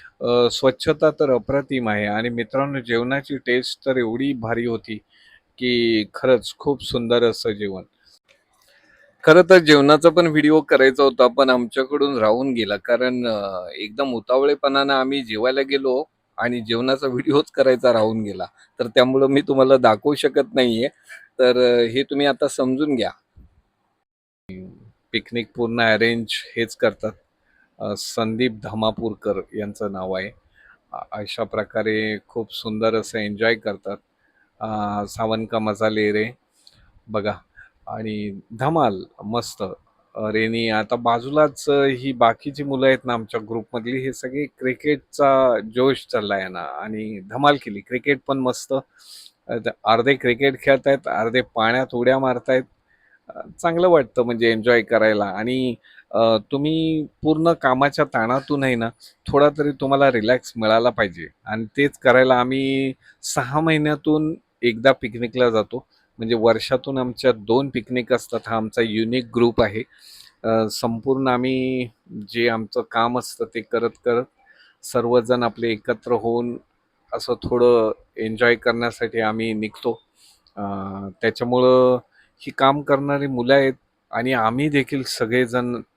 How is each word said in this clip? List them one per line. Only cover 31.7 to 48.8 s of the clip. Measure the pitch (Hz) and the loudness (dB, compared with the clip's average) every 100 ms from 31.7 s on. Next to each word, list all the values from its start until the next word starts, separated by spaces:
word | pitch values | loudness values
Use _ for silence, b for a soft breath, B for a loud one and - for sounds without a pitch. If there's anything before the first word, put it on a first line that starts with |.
| 110 110 107 110 104 _ | -4 -2 -2 -2 -6 _
खूप | 117 107 | -10 -8
सुंदर | - 113 107 113 113 | -10 -8 -2 0 -2
असं | - 113 | -4 -6
एन्जॉय | 104 104 113 113 | -6 -2 0 0
करतात. | 110 95 - 104 _ _ _ _ _ - | -4 -8 -10 -12 _ _ _ _ _ -12
अ, | 110 107 104 104 101 | -8 -6 -4 -6 -8
सावन | - 113 110 110 | -6 -4 -4 -4
का | 113 | -4
मजा | 107 101 110 | -4 -2 -2
ले | 107 104 | 0 0
रे | 107 113 - _ b b b b b - | 0 -4 -8 _ b b b b b -8
बघा | 107 104 101 _ b b b - | -6 -4 -8 _ b b b -14
आणि | 110 110 107 104 98 - 113 | -10 -8 -8 -8 -12 -16 -6
धमाल | 135 160 123 95 - - 104 | -2 2 0 -2 -12 -16 -6
मस्त. | 117 - - 95 - _ _ _ - | -6 -6 -10 -10 -12 _ _ _ -8
अ, | 107 | -4
रेनी | 110 113 113 113 | -2 -2 -2 0
आता | 107 104 120 | -2 -2 -2
बाजूलाच, | 117 117 131 147 151 139 147 | 0 0 0 0 0 0 0
अ, | 143 | 2
ही | 139 123 135 | 2 0 -6
बाकीची | 123 117 113 147 139 | 2 2 2 -8 -8
मुलं | 143 131 131 | -6 0 2
आहेत | 127 123 | 2 -2
ना | |
आमच्या | 117 107 113 | -6 -4 -8
ग्रुपमधली, | 107 113 - 120 117 131 | -6 -8 -6 -8 -6 -6
हे | 131 | -6
सगळे | 120 127 139 147 | -8 -8 -8 -8
क्रिकेटचा | - 127 123 151 143 _ - 139 135 131 113 | -6 -6 -4 -2 -2 _ 0 4 4 4 2
जोश | 110 117 135 123 - | -2 0 0 0 -4
चाललाय | 117 104 98 95 | -4 -2 -4 -4
ना | 90 | -10
आणि | 73 71 107 107 110 101 | -10 -10 -10 -10 -10 -12
धमाल | 95 123 143 143 | -12 0 0 0
केली. | 117 101 | -4 -14
क्रिकेट | - 123 143 135 - | -8 -6 -4 -4 -4
पण | 135 | -4
मस्त. | 127 120 - 135 | -4 -6 -4 -6